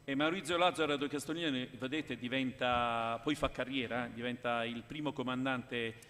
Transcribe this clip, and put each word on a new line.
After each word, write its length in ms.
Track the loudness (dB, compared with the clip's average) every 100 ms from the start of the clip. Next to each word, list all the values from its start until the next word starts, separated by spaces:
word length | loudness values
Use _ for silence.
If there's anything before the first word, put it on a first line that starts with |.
E 100 | -2
Maurizio 420 | 2 2 2 0 4
Lazzaro 400 | 4 4 2 2
De 120 | 0
Castiglioni, 580 | -2 -2 -2 0 0 -2
vedete, 500 | -6 -2 -2 -2 -4
diventa, 1040 | -2 0 0 0 2 4 4 2 0 0
poi 120 | 0
fa 160 | 2 0
carriera, 560 | 0 -2 -2 -2 -2 -2
eh, 60 |
diventa 500 | -4 -4 -2 0 0
il 180 | 0 -4
primo 300 | -8 -4 -4
comandante 840 | -2 -2 0 0 -2 -2 -4 -4 -6 -18